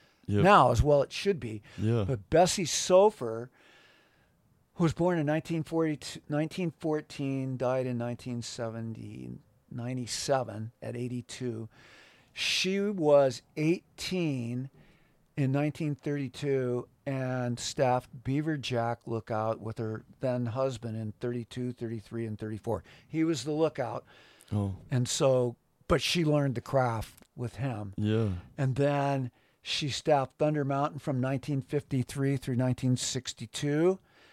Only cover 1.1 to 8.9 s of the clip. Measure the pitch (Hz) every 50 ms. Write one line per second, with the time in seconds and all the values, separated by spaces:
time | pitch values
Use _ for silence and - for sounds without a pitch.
1.1 | - - - 196 202 143 117 113 110 107 - - - - 98 110 117 117 98 92
2.1 | 135 104 - - - 156 185 175 - - 180 135 - - - - 180 185 202 214
3.1 | 214 - 131 113 110 113 120 123 _ _ _ _ _ - _ _ _ _ _ _
4.1 | _ _ _ _ _ _ _ _ _ _ _ _ _ - 175 160 - - 170 180
5.1 | 175 170 147 143 151 160 - - 170 165 156 - 165 165 165 156 151 131 - -
6.1 | - - - - 147 147 156 156 - - 180 165 - _ - 160 151 151 147 -
7.1 | - - 139 135 135 135 131 131 131 123 131 123 127 131 127 127 123 117 117 120
8.1 | 120 - - 131 123 120 113 - - - 120 113 113 113 113 113